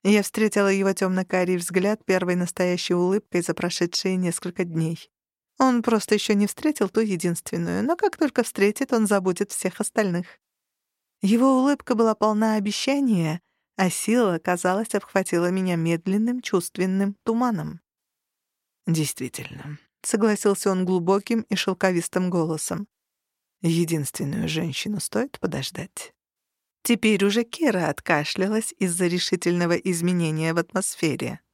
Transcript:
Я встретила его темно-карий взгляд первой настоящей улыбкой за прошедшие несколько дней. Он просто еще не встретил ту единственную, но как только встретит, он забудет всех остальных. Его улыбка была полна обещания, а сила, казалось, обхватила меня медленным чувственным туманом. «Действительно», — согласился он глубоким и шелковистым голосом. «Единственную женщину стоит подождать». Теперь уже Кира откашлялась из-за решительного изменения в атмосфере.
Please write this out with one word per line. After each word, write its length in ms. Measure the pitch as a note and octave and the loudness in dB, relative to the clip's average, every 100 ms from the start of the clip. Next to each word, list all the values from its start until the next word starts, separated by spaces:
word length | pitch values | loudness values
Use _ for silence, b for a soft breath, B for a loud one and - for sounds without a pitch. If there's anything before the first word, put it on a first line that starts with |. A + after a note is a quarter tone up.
Я 180 | G3 G#3 | 6 4
встретила 460 | G3 - G#3+ G#3 G3 | 2 0 2 2 2
его 240 | G3 G3 | 2 0
темно-карий 640 | F#3+ F#3+ F#3 F#3 F#3 F3+ F3+ | 0 0 0 0 0 0 -2
взгляд 480 | E3+ F3+ G3 G#3+ | 0 0 0 -2
первой 320 | - F#3 F3+ F3+ | 0 0 2 -2
настоящей 560 | F3 - F3+ F3+ - | -2 -2 0 0 0
улыбкой 480 | F3 F3+ G3+ _ F3 | 0 2 0 _ -4
за 140 | E3+ | -2
прошедшие 600 | E3 F3 - F3 - F#3+ F#3 | -4 -4 -2 -2 0 -2 0
несколько 480 | F3+ E3 F3+ F3 | -2 -4 -8 -6
дней. 440 | F3 E3 D#3+ E3 - _ _ _ _ _ | -4 -2 -2 -4 -12 _ _ _ _ _
Он 240 | C4 A#3+ | 2 2
просто 320 | A3+ A3 - | 2 0 2
еще 200 | G#3+ - | 0 2
не 120 | G#3 G#3 | 2 2
встретил 440 | - D#4 D4+ F#3+ | 0 -2 0 0
ту 100 | A3 | 0
единственную, 800 | A3 F3+ F3 E3+ - F3 E3+ F3+ | 0 0 -2 -4 -6 -6 -2 -2
но 140 | A#3+ E4+ | -2 0
как 220 | G4+ - | -2 0
только 240 | D4+ - | 0 0
встретит, 500 | A3+ - G3 G#3+ C4+ | -2 2 0 2 0
он 140 | A#3 G#3 | 0 2
забудет 440 | G3+ F#3 F3 G#3 | 2 0 -2 -4
всех 300 | - F#3 - | -4 -6 -4
остальных. 460 | G#3+ - G3+ F3 F3 - _ _ _ _ _ _ _ _ | -4 0 0 -2 -6 -18 _ _ _ _ _ _ _ _
Его 380 | G3 A3+ C4+ C4 | 2 4 6 4
улыбка 360 | C4+ C#4 - | 4 0 -2
была 200 | A3+ A3+ | 2 2
полна 400 | G#3+ A3 G#3+ A3 | 4 2 2 2
обещания, 840 | G#3+ G3+ G3+ - C#4+ C4+ F#3+ D#3+ E3+ _ _ _ - | 0 -2 -2 -2 0 2 2 0 -4 _ _ _ -2
а 140 | F#3+ | 0
сила, 480 | - - A#3+ G#3+ E3 | 0 0 2 2 0
казалось, 560 | - F3+ F3+ F#3+ A3+ | -2 0 0 0 -2
обхватила 560 | G3+ - G3 F#3 E3+ F3 | -4 -2 -2 0 0 2
меня 260 | F#3+ F#3 E3+ | 0 0 0
медленным 640 | E3 E3 F#3+ G3+ A3+ B3 | 0 0 0 0 0 -2
чувственным 760 | - F#3 - - F#3 F#3+ G3 G3+ | -2 -2 -2 -4 -2 0 -2 -2
туманом. 560 | - A3+ B3 G3 D3+ E3 _ _ _ _ _ _ _ _ _ _ - | -2 0 0 -2 -6 -10 _ _ _ _ _ _ _ _ _ _ -2
«Действительно», — 920 | D#3+ D3 - B2+ - - - D3 D3 _ _ | 0 0 -4 -8 -8 -14 -14 -14 -14 _ _
согласился 680 | - G#3+ G#3+ G3+ G#3 G3 G3 | -4 2 2 2 2 2 0
он 140 | F#3 | 0
глубоким 580 | F3+ F#3 E3+ G3 - A#3 | 2 2 2 0 0 -4
и 120 | - | -2
шелковистым 760 | F#3+ - F#3 F#3+ F3 - F#3 F#3 | -2 -2 0 2 0 -2 -2 0
голосом. 580 | F3 D#3+ D#3 - F3 G#3 _ _ _ _ _ _ _ | 0 0 -2 -4 -8 -8 _ _ _ _ _ _ _
«Единственную 880 | E3+ E3 E3 E3 C#3 - C#3+ D3 E3 | 0 2 2 0 -2 -6 -6 -4 -2
женщину 520 | D#3 E3+ C#3 G#3 G#3 | -2 -4 -4 -6 -6
стоит 380 | - G#3+ C4+ - | -4 -4 -4 -6
подождать». 720 | F3 C#3+ C3+ - F#3 - - _ _ _ _ _ _ _ | -6 -4 -8 -10 -12 -12 -16 _ _ _ _ _ _ _
Теперь 420 | - A#3 G#3+ G3+ | 0 2 4 4
уже 200 | G3+ G#3+ | 2 2
Кира 440 | A#3 - D#4 F#3+ D#3 | -2 0 0 2 0
откашлялась 840 | - - D3+ D3 - F#3 G#3+ - - | -2 0 0 0 -2 0 -2 -4 -4
из-за 300 | F#3 E3+ F3+ | -2 0 0
решительного 680 | F3 - F3+ F3 F3 E3+ | 0 -2 -2 0 0 2
изменения 800 | E3+ F#3+ E3+ F3 F3+ E3 D#3 D#3+ | 0 0 0 0 2 0 0 0
в 40 | E3+ | 0
атмосфере. 840 | E3 F#3 - - D#3+ C3 C#3 G3+ _ | -2 -4 -4 -2 -2 -2 -6 -8 _